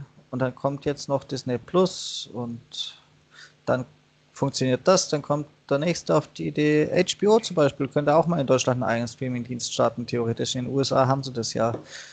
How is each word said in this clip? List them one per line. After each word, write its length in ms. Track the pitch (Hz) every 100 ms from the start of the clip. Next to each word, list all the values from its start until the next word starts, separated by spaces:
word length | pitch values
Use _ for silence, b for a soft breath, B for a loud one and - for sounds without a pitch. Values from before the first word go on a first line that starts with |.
| 143 _ _
und 100 | 127
dann 140 | 127
kommt 300 | 127 139 139
jetzt 240 | - 143 -
noch 160 | 139
Disney 320 | - 135 131 120
Plus 720 | - 175 180 - - - -
und 640 | 107 120 117 - - - - _ _ _ B B B -
dann 200 | 127 127 _ _ _ _
funktioniert 540 | - 139 - 131 127 -
das, 200 | 143 -
dann 140 | 151
kommt 260 | - 147 143 _ -
der 100 | 139
nächste 360 | 165 165 -
auf 180 | 160 -
die 160 | - 160
Idee, 400 | 151 151 151 151
H 240 | - 180 -
B 80 | 202
O 120 | 220
zum 160 | 226
Beispiel, 320 | 175 143 - 135
könnte 280 | - 147
auch 120 | 151 160
mal 140 | 170
in 60 | 135
Deutschland 360 | 131 - 123
einen 80 | 123
eigenen 180 | 117 120
Streaming-Dienst 640 | - 127 123 120 123 -
starten, 340 | - 120 117 117
theoretisch. 480 | 120 117 113 123
In 100 | 131
den 100 | 123
U 60 | 135
S 120 | 135
A 140 | 139 131
haben 160 | 135
sie 100 | 135
das 220 | 127 113
ja. 240 | 120 117 117 B B B